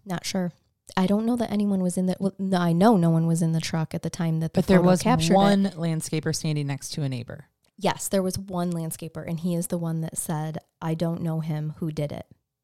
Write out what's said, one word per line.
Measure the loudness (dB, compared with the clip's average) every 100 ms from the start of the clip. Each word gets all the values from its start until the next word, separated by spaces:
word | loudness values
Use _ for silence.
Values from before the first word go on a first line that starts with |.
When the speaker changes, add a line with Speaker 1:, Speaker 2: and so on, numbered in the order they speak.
Speaker 1:
Not | -10 -8 -4
sure. | -4 -4 -6 _ _ _ 0
I | 2
don't | 2
know | 0 0
that | 0
anyone | 0 0 2
was | 0 0
in | -2
the, | 0
well, | -2 -2
no, | 0 2
I | 4
know | 6 6 6
no | 6
one | 4 2
was | 2
in | 2
the | 0
truck | -2 -2 -2
at | -4
the | -6
time | -4 -2 0
that | 0
the | 0
Speaker 2:
But | 4
there | 6
Speaker 1:
photo | 6
Speaker 2:
was | 4
Speaker 1:
captured | 4 2 4
it. | 4
Speaker 2:
one | 6 4 2 0
landscaper | -2 -2 -2 -4 -2
standing | -2 -2 -2 -2
next | -6 -8
to | -6
a | -4
neighbor. | -4 -10 -14 -16 _ _ -4
Speaker 1:
Yes, | -2 -2 -2
there | 0
was | 0 -4
one | -6 -4 -4
landscaper, | -4 -6 -8 -12 -10 -8
and | -6
he | -2
is | -2 -2
the | -4
one | -4 -4
that | -6 -6
said, | -6 -4 -4 -8 -12 -10
"I | -4
don't | -2 -2 -2
know | -4 -4
him. | -4 -4 -6 -6
Who | -6
did | -4 -6
it?" | -6 -14 -20 _ _